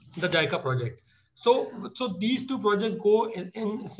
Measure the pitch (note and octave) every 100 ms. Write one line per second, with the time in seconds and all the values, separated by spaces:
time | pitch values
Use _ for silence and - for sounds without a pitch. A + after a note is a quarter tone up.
0 | - - F3 E3+ D3+ E3+ C3+ C3 A#2 -
1 | _ _ _ - A#3 B3+ - A#3 F#3+ -
2 | B3 F3 G#3+ C4 - C4 G#3 G3+ A3 F3+
3 | G3+ A3 A3 F#3 F#3 A3 G#3+ A3 G3+